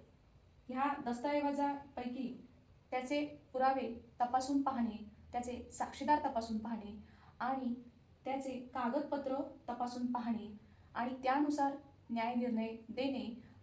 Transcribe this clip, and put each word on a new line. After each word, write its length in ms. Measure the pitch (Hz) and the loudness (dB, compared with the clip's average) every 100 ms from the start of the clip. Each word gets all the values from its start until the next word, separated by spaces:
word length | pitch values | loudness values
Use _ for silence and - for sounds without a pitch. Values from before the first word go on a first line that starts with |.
| - - - - - - - | -16 -20 -20 -20 -20 -18 -8
ह्या 260 | 254 285 285 240 | 0 0 0 -2
दस्तऐवजापैकी 1400 | 233 285 294 285 285 285 277 - - 247 247 226 - - - - - - | 0 2 2 2 2 2 0 -6 -8 -6 -4 -4 -8 -14 -20 -20 -20 -6
त्याचे 340 | 254 254 294 294 - - | -4 0 0 0 -6 -6
पुरावे 520 | 254 262 269 226 233 - - | 2 4 4 0 -6 -12 -2
तपासून 400 | 240 254 269 277 | 2 2 4 2
पाहणे, 480 | 269 240 220 208 - - - | 4 2 2 0 -10 -16 -8
त्याचे 380 | 247 240 240 - | -4 -4 -6 -6
साक्षीदार 480 | - 247 - 277 294 | -4 -4 0 4 4
तपासून 380 | 277 226 226 214 | 4 0 0 -2
पाहणे 460 | 233 214 202 214 - - - - | -2 -4 -6 -12 -14 -20 -18 -4
आणि 340 | 240 262 240 240 - - - - 262 | -2 0 0 -4 -8 -20 -20 -10 -4
त्याचे 460 | 269 269 240 - | -2 -2 -4 -6
कागदपत्र 600 | 262 240 285 285 277 269 277 - - - | -2 2 2 2 0 0 -2 -2 -6 -6
तपासून 420 | 240 240 254 247 | -2 -2 0 0
पाहणे 460 | 247 233 208 208 - - - - 226 | 0 0 -2 -4 -12 -18 -20 -8 -4
आणि 200 | 247 262 | -2 0
त्यानुसार 500 | 254 277 294 294 277 277 - - - | 4 4 4 4 2 0 -8 -20 -4
न्याय 260 | 233 233 240 | 0 0 2
निर्णय 320 | 247 220 226 226 - | 2 2 0 -4 -6
देणे 520 | 247 269 254 214 - - - | -2 0 0 -4 -8 -12 -20